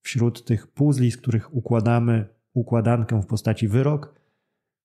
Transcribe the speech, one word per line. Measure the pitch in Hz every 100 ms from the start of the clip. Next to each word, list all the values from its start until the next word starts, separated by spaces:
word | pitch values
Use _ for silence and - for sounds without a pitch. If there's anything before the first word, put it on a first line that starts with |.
wśród | - 123 113 - -
tych | 110 -
puzli, | - 147 131 123
z | 110
których | - 113 - 127
układamy | - 117 110 117 120 113 104 _ _
układankę | 127 117 120 110 120 110 110
w | 95
postaci | 107 - 107 110
wyrok, | 117 139 147 147 _ _ _ _ _ _ _